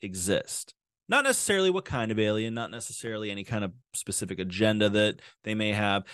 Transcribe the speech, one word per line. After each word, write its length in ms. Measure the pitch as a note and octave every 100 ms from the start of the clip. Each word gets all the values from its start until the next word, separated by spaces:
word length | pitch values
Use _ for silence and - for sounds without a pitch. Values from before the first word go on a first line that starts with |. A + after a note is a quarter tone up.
exist. 720 | G2+ F#2 F2+ F#2 - - - _ _ _ -
Not 140 | C4
necessarily 460 | C4+ - - G3 F#3+
what 160 | F#3 -
kind 260 | C3+ A2
of 60 | G#2+
alien, 340 | G#2+ G#2+ A2+
not 180 | A#2 A#2
necessarily 600 | A2+ - - A2+ G#2+ G#2+
any 120 | G2+
kind 220 | G2 A2
of 80 | G2 A#2+ _
specific 440 | - - - F#2 F#2
agenda 520 | F#2 F#2 A2 G#2+ G#2
that 320 | G#2 G#2+ - - _
they 120 | A2+
may 180 | A2 G#2+
have, 320 | G#2 G#2 G2 -